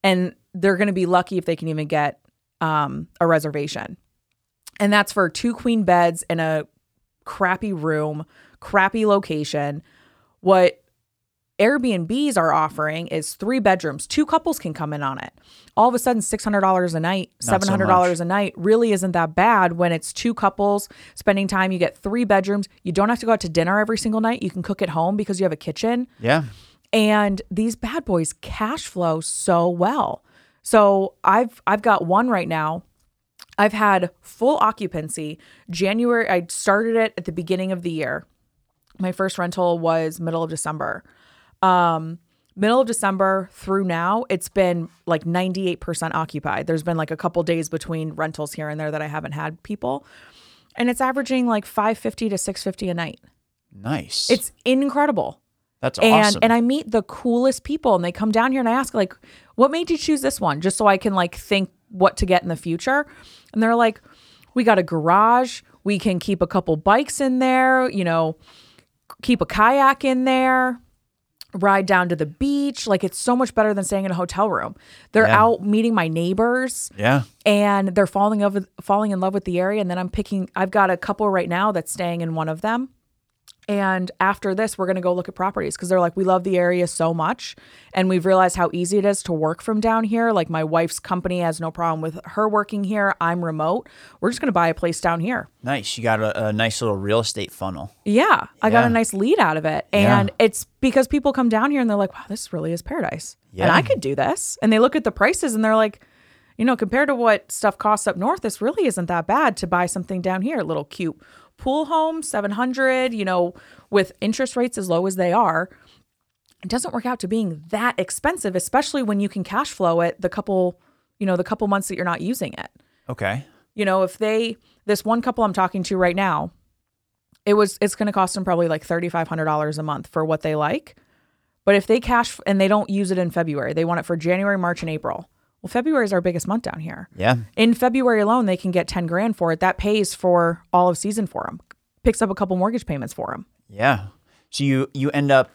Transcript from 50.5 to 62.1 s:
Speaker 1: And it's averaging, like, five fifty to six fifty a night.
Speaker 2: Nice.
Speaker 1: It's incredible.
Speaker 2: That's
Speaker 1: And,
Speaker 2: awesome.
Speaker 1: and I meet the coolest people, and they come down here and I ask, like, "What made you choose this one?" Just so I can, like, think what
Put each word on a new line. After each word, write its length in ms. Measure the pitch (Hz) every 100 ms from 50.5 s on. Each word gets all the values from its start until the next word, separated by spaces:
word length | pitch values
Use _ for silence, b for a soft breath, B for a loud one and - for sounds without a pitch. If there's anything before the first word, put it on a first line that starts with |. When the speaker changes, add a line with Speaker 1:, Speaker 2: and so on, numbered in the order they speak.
| b b -
Speaker 1:
And 140 | 240
it's 120 | 247
averaging, 460 | 262 262 254 262 240
like, 180 | 214 -
five 320 | - 214 220
fifty 320 | 226 - 226
to 80 | 196
six 240 | - 190
fifty 260 | 196 190 190
a 40 |
night. 260 | 170 165 - _ _ _ _ _
Speaker 2:
Nice. 560 | 98 107 143 73 - -
Speaker 1:
It's 220 | 262 - _
incredible. 800 | 240 262 277 262 294 208 - - _ _ _ _
Speaker 2:
That's 160 | 127 -
Speaker 1:
And, 140 | 226 220 214
Speaker 2:
awesome. 140 | 208
Speaker 1:
and 80 | 226
I 80 | 233
meet 300 | 233 285 269
the 120 | 220
coolest 600 | 196 - 247 233 262 262
people, 320 | - 311 247 185
and 80 |
they 80 | 175
come 200 | 180 220
down 200 | 214 240
here 80 | 262
and 80 | 233
I 40 |
ask, 200 | 247 254
like, 200 | 226 190 - b b b -
"What 160 | 254
made 180 | 320 349
you 80 | 320
choose 240 | - 294
this 200 | 269 -
one?" 200 | 170 143
Just 160 | 180 190
so 100 | 214
I 100 | 190
can, 160 | 226 190
like, 200 | 175 -
think 340 | - 196 185 _ _
what 280 | 190 190